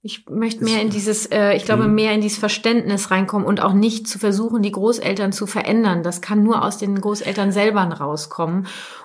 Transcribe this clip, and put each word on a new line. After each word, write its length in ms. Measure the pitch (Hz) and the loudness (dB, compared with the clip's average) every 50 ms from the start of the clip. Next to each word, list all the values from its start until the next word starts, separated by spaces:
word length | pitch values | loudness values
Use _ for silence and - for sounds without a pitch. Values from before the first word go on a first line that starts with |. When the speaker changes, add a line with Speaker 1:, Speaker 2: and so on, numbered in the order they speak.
Speaker 1:
ich 240 | - 208 - - _ - | -12 -12 -14 -14 _ -6
möchte 340 | 139 214 226 226 226 220 226 | -4 -2 -2 -2 -2 -2 0
Speaker 2:
Es 60 | 226 | 0
Speaker 1:
mehr 120 | 220 214 | 0 2
in 80 | 220 220 | 0 0
dieses, 360 | 202 208 196 214 208 214 - | -2 -2 -2 -2 -2 -2 -2
äh, 280 | - - 214 208 202 202 | -2 0 2 4 4 2
ich 80 | - - | 2 2
glaube, 240 | - 220 220 220 214 | 2 2 2 4 4
Speaker 2:
Mhm. 60 | 214 | 4
Speaker 1:
mehr 180 | 214 214 220 | 4 4 2
in 80 | 214 214 | 2 2
dieses 180 | 208 208 208 - | 0 0 -2 -2
Verständnis 720 | - 208 208 - - 226 233 233 - 202 202 196 202 - | -2 -2 -2 0 0 2 2 2 2 0 -2 -2 0 0
reinkommen 360 | 190 185 190 190 208 202 - | 2 2 2 2 0 0 0
und 160 | - 202 - | 2 0 2
auch 100 | - 196 | 2 4
nicht 340 | 190 202 214 226 220 220 220 | 4 4 4 4 0 -2 -6
zu 120 | - - 196 | -8 -6 -2
versuchen, 420 | - 208 196 202 226 226 226 226 | 0 0 0 0 -2 0 0 0
die 100 | 202 202 | 0 0
Großeltern 600 | 190 190 196 226 240 - - - 196 202 202 196 | 0 0 0 0 0 0 -2 -4 -2 0 -2 -2
zu 140 | 196 - 214 | -2 -4 -6
verändern. 560 | 196 - 214 - - 208 226 226 202 175 170 | -4 -4 -4 -2 0 2 2 4 2 2 0
Das 180 | 160 175 175 180 | -2 -2 -6 -6
kann 220 | - - 208 208 | -4 0 2 4
nur 200 | 208 220 226 - - | 4 4 4 2 0
aus 120 | 196 202 | -2 -4
den 240 | - 208 196 202 196 | -4 -4 -2 -2 -2
Großeltern 520 | 196 208 208 208 - - 202 208 196 196 | -2 -2 -2 -2 -4 -4 -2 0 0 0
selber 300 | 185 202 202 220 208 202 185 | 2 2 2 2 2 2 0
rauskommen. 800 | 170 165 - 147 143 151 151 - - - - 165 165 175 190 190 185 - - - - - - | 0 -2 -4 -4 -4 -4 -6 -8 -10 -6 -4 -4 -2 -2 -2 -4 -4 -10 -14 -16 -16 -18 -18